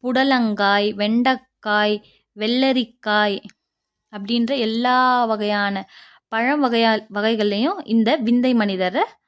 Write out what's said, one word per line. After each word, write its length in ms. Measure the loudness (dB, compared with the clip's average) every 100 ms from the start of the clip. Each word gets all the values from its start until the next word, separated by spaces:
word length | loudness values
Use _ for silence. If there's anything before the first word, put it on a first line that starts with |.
புடலங்காய், 840 | 0 0 2 2 0 0 2 2 0
வெண்டைக்காய், 1000 | -2 -2 2 2 0 _ _ -2 0 0 -2 -8 _ _ -6
வெள்ளரிக்காய் 1040 | -2 0 0 0 -4 _ -2 0 0 -2 -10 _ _ _ _ _ _
அப்படின்ற 460 | -14 -4 -2 0 -2
எல்லா 680 | -2 0 0 2 2 2
வகையான 640 | 0 -2 -2 0 -2 -4 -10 -20 -20 _ _
பழம் 360 | -2 0 0
வகையா-, 420 | 0 2 2 0 -4
வகைகள்லையும் 680 | -4 -2 0 0 0 -2 -4
இந்த 320 | -2 0 2 0
விந்தை 380 | 2 2 2
மனிதரை 480 | 2 0 -2 -2 -2 -4 -6